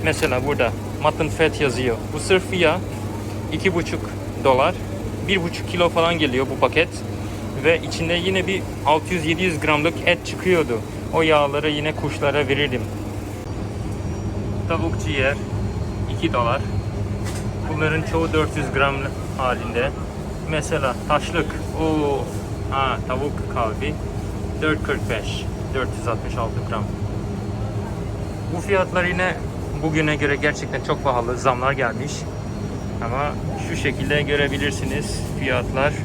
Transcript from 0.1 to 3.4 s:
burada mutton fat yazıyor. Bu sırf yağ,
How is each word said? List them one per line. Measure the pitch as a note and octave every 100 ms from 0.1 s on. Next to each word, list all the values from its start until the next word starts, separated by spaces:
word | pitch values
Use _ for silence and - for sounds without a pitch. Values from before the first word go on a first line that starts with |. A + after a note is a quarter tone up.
| D3+ D3+ B2+ C3
burada | C#3 A#2+ G#2 - -
mutton | D3+ - D#3
fat | - D#3 -
yazıyor. | C#3+ A#2 B2+ A2+ -
Bu | -
sırf | - F#3 -
yağ, | F#3 D#3+ F3 - - - - - -